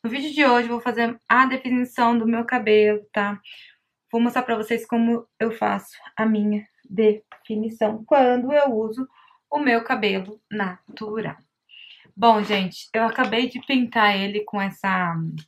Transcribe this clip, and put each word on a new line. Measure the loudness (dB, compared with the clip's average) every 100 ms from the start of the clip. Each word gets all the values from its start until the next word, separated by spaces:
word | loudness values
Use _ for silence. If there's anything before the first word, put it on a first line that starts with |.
No | -6
vídeo | -6 -4
de | 2
hoje | 4 4 2
eu |
vou | -4
fazer | -4 -2 -4 -4 0
a | 2 2
definição | 0 -2 -2 -2 0 2 2
do | 0
meu | 0
cabelo, | -2 -2 4 4 4 2 -4
tá? | -4 -4 -6 -14 -20 -20 _ _ _ _
Vou | 0
mostrar | 2 0
pra | -2
vocês | -4 -2 -4 -2
como | 0 0 0 -6 _
eu | -6
faço | -2 -2 -4 -8 -20 -16
a | -4 0
minha | 0 0 -2 -6 _
definição | _ 2 2 2 _ -20 -8 -6 -6 -2 -4 -4
quando | 2 4 4 2 0
eu | 2 2
uso | 0 -4 -6 -12 _ _ _ _
o | -2
meu | 0 0
cabelo | 0 -2 -2 -2 -8 -18 _
natural. | -6 -6 -8 _ -14 -10 -8 -8 -12 _ _ _ -20 -20 -20 _
Bom, | 2 4 4
gente, | 2 -2 -2 -8 -6
eu | -2
acabei | -2 0 0 0 -2
de | -6
pintar | -2 0 0 2 2
ele | 2 -2 -4
com | -6 -4
essa | -6 -4 -2 -2 -2 -4 -6 -10